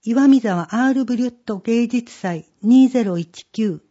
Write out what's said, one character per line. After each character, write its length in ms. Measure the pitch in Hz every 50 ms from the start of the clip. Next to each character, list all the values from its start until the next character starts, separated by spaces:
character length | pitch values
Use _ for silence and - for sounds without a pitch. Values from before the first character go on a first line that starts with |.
岩 260 | _ 226 233 269 277
見 140 | 277 269 262
沢 420 | 220 214 185 175 165 _ - 226 254
ア 60 | 269
ー 40 | 269
ル 100 | 269 262
ブ 100 | 220 247
リ 100 | 226 254
ュ 20 |
ッ 40 | 247
ト 280 | 240 _ _ - 214 185
芸 280 | _ 226 226 233 240
術 240 | 226 247 247 233 -
祭 360 | - - - 185 175 160 - _ _ _ -
二 260 | 214 247 262 262 247
ゼ 140 | - 247 220
ロ 160 | 202 180 170
一 260 | 170 _ _ - - _
九。 320 | _ - 220 208 165 156 _ _